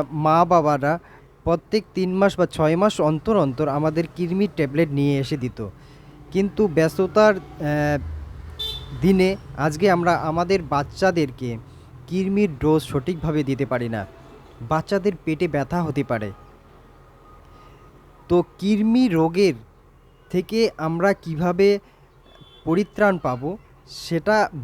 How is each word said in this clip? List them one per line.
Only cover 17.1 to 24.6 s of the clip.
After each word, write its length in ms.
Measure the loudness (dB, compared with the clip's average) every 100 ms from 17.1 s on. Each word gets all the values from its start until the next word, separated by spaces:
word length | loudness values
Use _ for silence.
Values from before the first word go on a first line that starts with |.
| -20 -20 -20 -20 -20 -20 -20 -20 -20 -20 -20 0
তো 140 | 0 0 -4
কৃমি 480 | 0 2 2 2 2
রোগের 460 | 2 2 2 0 0 -10 -20 -20 -20 -20 -20 -6
থেকে 400 | -4 -2 0 0 -2
আমরা 360 | -4 0 0
কিভাবে 640 | 0 -4 -2 -2 2 2 2 -4 _ _ _ -20 -20 -20 -10
পরিত্রাণ 540 | 0 0 0 2 2 2
পাব, 400 | -2 -4 -6 -8 -14 -20 -20
সেটা 600 | -18 -6 -2 2 2 0 -4